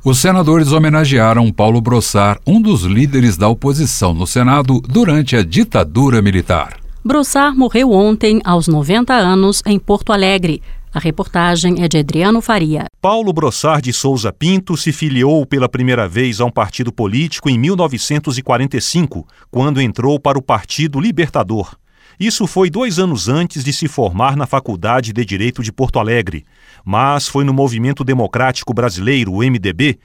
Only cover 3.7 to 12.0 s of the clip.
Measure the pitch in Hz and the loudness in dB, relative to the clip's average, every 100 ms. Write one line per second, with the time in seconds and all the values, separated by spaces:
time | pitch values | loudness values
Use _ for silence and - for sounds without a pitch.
3.7 | 143 160 - 95 82 92 127 123 143 131 | 0 -2 0 0 0 -2 0 2 2 2
4.7 | 127 131 147 226 151 139 120 87 95 220 | 0 2 2 4 2 2 0 2 0 2
5.7 | 117 82 87 139 117 101 95 82 87 69 | 2 0 2 2 4 4 2 0 -2 -2
6.7 | - - - 214 302 277 277 285 262 247 | -10 -14 -10 -2 0 2 2 2 2 2
7.7 | 226 262 196 208 214 220 220 190 175 165 | 2 2 4 4 2 2 2 2 0 2
8.7 | 156 143 208 240 254 180 190 196 202 - | 0 2 0 2 2 4 4 2 0 0
9.7 | 202 - 202 - 208 190 196 175 147 - | -2 2 -2 0 0 2 0 0 -4 -8
10.7 | - - 160 165 156 190 175 175 170 180 | -14 -8 -4 -4 -4 -4 0 0 2 0
11.7 | 175 170 156 | 0 0 0